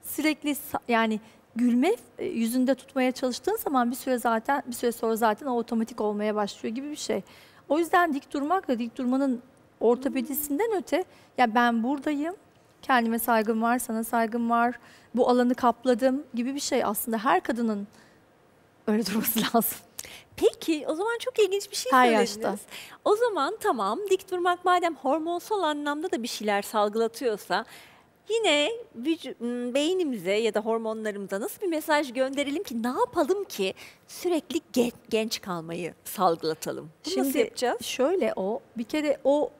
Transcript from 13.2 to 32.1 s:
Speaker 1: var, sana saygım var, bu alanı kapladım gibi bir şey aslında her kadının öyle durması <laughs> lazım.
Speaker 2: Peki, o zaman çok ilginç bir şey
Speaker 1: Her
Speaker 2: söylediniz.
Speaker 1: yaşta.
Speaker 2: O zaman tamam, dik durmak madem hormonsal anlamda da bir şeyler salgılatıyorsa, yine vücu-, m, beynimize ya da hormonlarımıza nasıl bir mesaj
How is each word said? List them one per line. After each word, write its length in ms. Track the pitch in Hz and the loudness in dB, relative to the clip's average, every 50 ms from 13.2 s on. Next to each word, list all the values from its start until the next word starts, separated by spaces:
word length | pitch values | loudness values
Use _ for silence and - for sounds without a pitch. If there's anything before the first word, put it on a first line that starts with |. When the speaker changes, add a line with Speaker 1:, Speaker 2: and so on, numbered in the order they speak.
| 226 - 240 220 220 208 233 220 226 | 0 2 2 2 2 2 0 0 2
Speaker 1:
var, 160 | 233 240 254 | 2 2 0
sana 260 | - - 226 220 226 | 0 -2 -4 -4 -4
saygım 460 | 226 - 233 226 220 220 240 233 233 | -2 0 0 0 0 0 -2 0 0
var, 280 | 233 233 233 240 247 - - - - - - - _ | 2 2 2 0 0 -4 -14 -20 -20 -20 -20 -6 _
bu 140 | 233 247 - | 2 4 4
alanı 260 | 247 247 247 247 254 | 6 4 4 2 2
kapladım 680 | - - 240 226 - - 254 247 214 262 269 262 277 302 - - | 4 4 2 2 2 2 2 2 4 4 2 2 0 -4 -6 -6
gibi 200 | 233 240 254 277 | -4 -4 -4 -4
bir 60 | 285 | -4
şey 240 | - - 302 247 - | -4 -2 0 0 0
aslında 340 | - 208 - - - 226 220 202 | 0 -2 -2 -4 -4 -4 -2 2
her 160 | 254 330 370 - | 2 2 2 2
kadının 440 | - 262 226 233 226 214 202 202 - _ - - - _ _ _ _ _ _ _ _ _ _ _ _ _ _ _ | 0 -2 0 0 -2 -2 -2 -6 -10 _ -20 -20 -20 _ _ _ _ _ _ _ _ _ _ _ _ _ _ _
öyle 200 | - 214 214 233 | 0 0 2 2
durması 340 | 185 190 226 196 - - 226 | 0 0 0 0 0 0 0
<laughs> 140 | 202 - - | 0 4 4
lazım. 240 | 233 220 - - - - - _ - - - - - - _ - | 2 2 2 -4 -8 -14 -18 _ -16 -16 -14 -16 -20 -20 _ -4
Speaker 2:
Peki, 480 | - 320 453 - - - - 320 302 - - | 2 2 2 2 2 -2 -2 -2 -2 0 -4
o 60 | 311 | -4
zaman 240 | 311 392 453 466 466 | -2 -2 -2 -2 -2
çok 180 | - 508 - - | -4 -4 2 2
ilginç 320 | 427 381 370 403 403 - | 2 4 2 -2 -4 -6
bir 60 | - | -8
şey 160 | - - - 262 | -8 -2 4 6
Speaker 1:
Her 120 | 254 254 | 6 6
Speaker 2:
söylediniz. 220 | 240 226 214 202 - 208 | 8 6 4 2 2 -2
Speaker 1:
yaşta. 200 | 214 220 208 196 208 - - - - - - - - _ | -4 -2 -4 -4 -4 -8 -14 -16 -16 -16 -18 -20 -4 _
Speaker 2:
O 120 | - 415 | 2 2
zaman 400 | 415 480 494 415 330 269 302 415 440 | 4 2 0 2 0 -2 -2 -2 -2
tamam, 380 | - 427 339 233 202 190 214 311 415 392 | 0 0 0 2 0 0 0 -2 0 0
dik 200 | 381 370 - - | 0 0 0 -4
durmak 340 | 370 359 349 370 359 359 359 | -4 0 2 0 0 2 2
madem 300 | 370 359 359 349 339 330 | 2 4 4 4 0 -2
hormonsal 680 | - - 277 269 320 311 339 349 349 - - 440 403 359 | -2 0 0 0 0 0 -2 -4 -4 -4 -2 -2 0 0
anlamda 500 | 302 302 294 294 294 294 294 311 370 370 | 0 0 -2 -2 -4 -4 -4 -2 -4 -4
da 100 | 269 220 | -4 -4
bir 60 | 233 | -6
şeyler 340 | - - 208 214 202 202 196 | -8 -4 -2 0 0 0 0
salgılatıyorsa, 1000 | - - 220 208 208 202 226 226 226 226 - 294 240 214 190 - - 180 190 220 - - - - - - - _ _ _ _ _ - | 0 0 2 2 2 2 0 -2 -2 -2 -2 -2 -2 -2 -4 -4 -2 -2 -2 -2 -6 -16 -20 -20 -20 -20 -20 _ _ _ _ _ -4
yine 420 | 415 466 440 370 294 294 294 302 466 466 466 - _ | -2 0 2 2 2 2 2 0 -2 -6 -10 -16 _
vücu-, 400 | 226 240 302 330 320 - 269 - _ | -8 -2 -2 -2 -2 -4 -12 -10 _
m, 340 | 233 240 240 247 240 247 240 | -6 -4 -4 -4 -4 -2 0
beynimize 580 | 277 294 311 370 370 359 294 254 214 165 180 196 | 0 2 2 0 0 0 -2 -2 -4 -2 0 0
ya 220 | 214 233 220 208 | 2 2 2 0
da 60 | 214 | 0
hormonlarımıza 800 | 208 226 226 226 226 220 220 220 214 214 202 202 202 185 196 196 | 0 0 -2 -2 -2 -4 -6 -4 -6 -6 -6 -6 -6 -6 -6 -4
nasıl 220 | 226 427 - - - | -4 -6 -8 -6 -4
bir 40 | 370 | -2
mesaj 440 | 330 302 311 - 302 294 311 262 | -2 -2 0 2 2 2 2 0